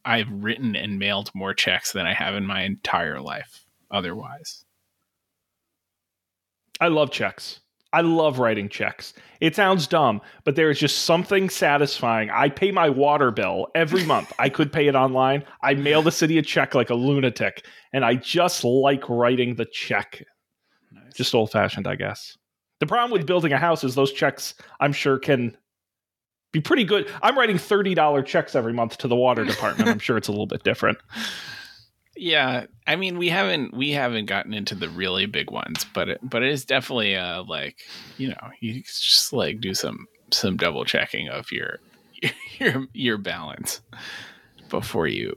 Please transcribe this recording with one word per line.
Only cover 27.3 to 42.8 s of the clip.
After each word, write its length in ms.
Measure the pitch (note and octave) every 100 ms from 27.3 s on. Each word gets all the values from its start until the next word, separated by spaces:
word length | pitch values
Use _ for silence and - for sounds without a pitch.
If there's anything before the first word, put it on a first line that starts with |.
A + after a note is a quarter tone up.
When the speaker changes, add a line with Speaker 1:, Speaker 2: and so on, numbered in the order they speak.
| C4+
Speaker 2:
writing 200 | A#3 F3+
thirty 380 | - G#3 G3 E3+
dollar 260 | D3+ C#3+
checks 320 | C3 F3 -
every 200 | C#3+ A2+
month 240 | A#2 A2+ -
to 80 | C3
the 80 | A#2+
water 300 | B2+ A#2 -
department. 440 | - A2 - G#3+
I'm 100 | G#2+
sure 180 | - A2+
it's 100 | -
a 40 |
little 140 | G#2 G2
bit 180 | -
different. 340 | - - G#2 G#2
<laughs> 40 | _ A3+ - - - - - - _ _ _ -
Speaker 1:
Yeah, 460 | F3 D3+ C3 B2+ - _ D3+
I 80 | D#3+
mean, 240 | F#3+ F3
we 100 | F3
haven't, 480 | F3+ G3 E3 A#2+ B2
we 140 | C#3+
haven't 340 | C#3+ B2 A2+ G2
gotten 260 | G2 E2+
into 220 | G#2+ G2
the 160 | G2 E2
really 380 | E2+ F#2 F#2 G#2
big 240 | C#2+ D2
ones, 340 | - - - -
but 160 | G2 F2+
it, 100 | -
but 180 | C3 A#2
it 80 | C3
is 160 | C#3+ -
definitely, 500 | C3 B2+ B2 G#2 F#2+
uh, 280 | F2+ F2
like, 340 | F#2+ D#2 C#2+ - - - - -
you 120 | C3
know, 200 | - A2 -
you 220 | A2+ B2
just, 520 | - - - - -
like, 280 | B2+ D#2+ -
do 140 | F#2+ F#2+
some, 320 | C2 - - _ _
some 260 | - G2 F2+
double 260 | F2 C#2
checking 460 | B1 - - - -
of 220 | - -
your, 260 | - - - _ _ _ -
<laughs> 380 | - - - -
your, 300 | - C3+